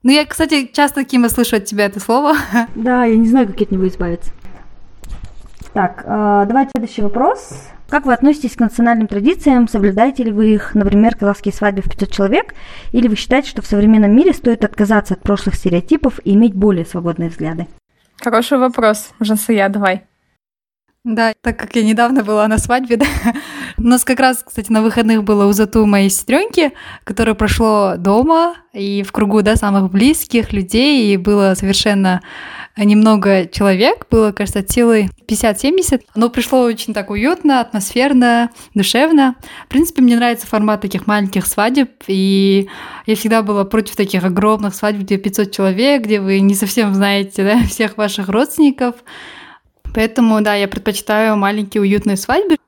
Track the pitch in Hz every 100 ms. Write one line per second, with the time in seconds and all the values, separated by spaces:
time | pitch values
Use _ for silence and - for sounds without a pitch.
0 | 247 294 302 - 320 302 254 - 285 285
1 | 269 254 233 254 240 220 196 208 202 202
2 | - 240 294 302 - 220 233 - 226 247
3 | 240 220 226 262 220 190 202 185 185 -
4 | 175 170 - - - - - - - -
5 | - - - - - - - 202 185 -
6 | - 214 208 202 202 254 269 247 220 -
7 | 202 233 302 494 - - - - - 285
8 | 262 240 277 294 240 - 226 - 233 233
9 | 220 202 226 370 294 254 226 220 196 190
10 | 247 269 226 208 220 214 - 214 196 202
11 | 226 - 202 202 202 - 202 190 - -
12 | - - 196 302 466 - - - - 240
13 | 233 214 - 254 285 - - 202 214 220
14 | 208 226 359 - 247 226 214 - 208 220
15 | - 190 - 202 - - 180 170 - 311
16 | 262 - - 202 233 190 208 180 165 180
17 | 170 165 170 - 156 160 170 - _ _
18 | _ _ 240 226 240 277 254 247 220 214
19 | - _ 214 214 - 220 196 202 196 196
20 | _ _ _ _ _ _ _ _ _ _
21 | 240 220 226 220 240 226 214 240 214 220
22 | 240 262 208 214 214 220 - 247 254 233
23 | 285 285 208 233 - 285 269 - 233 247
24 | - 254 262 254 - - 208 220 220 233
25 | 220 220 202 208 202 208 214 226 214 202
26 | 196 - - 277 440 - 302 - - -
27 | - 208 226 214 214 - 226 208 196 175
28 | 180 208 285 330 339 339 _ 208 196 202
29 | 196 - 208 214 202 226 208 196 190 196
30 | 254 320 - 240 214 208 185 220 277 277
31 | 208 196 180 202 196 190 196 196 214 202
32 | 190 180 - - - - - - 208 214
33 | 220 214 196 190 175 - 202 185 254 453
34 | - 226 214 202 202 202 190 - 233 220
35 | 190 - - 214 226 202 269 370 359 254
36 | _ 214 233 240 233 262 240 220 - 214
37 | 202 208 247 370 302 262 233 214 196 240
38 | 277 262 247 233 240 - - 208 196 233
39 | 311 311 262 247 - - - 262 330 -
40 | 254 233 240 233 - 214 214 208 202 190
41 | - 208 196 196 - - 214 269 254 _
42 | - 190 190 196 196 196 196 - - -
43 | - 220 220 226 208 202 196 220 208 -
44 | 196 185 185 180 214 214 202 196 208 208
45 | 196 196 196 202 202 - 190 190 262 285
46 | 214 208 196 196 196 196 196 240 208 196
47 | 202 202 196 - 196 233 202 - 214 214
48 | 208 202 190 208 294 - 294 269 247 240
49 | - - - - - - _ _ - -
50 | 220 220 226 220 214 208 196 - - 202
51 | - 214 220 214 196 208 202 214 196 202
52 | 202 196 - 294 403 311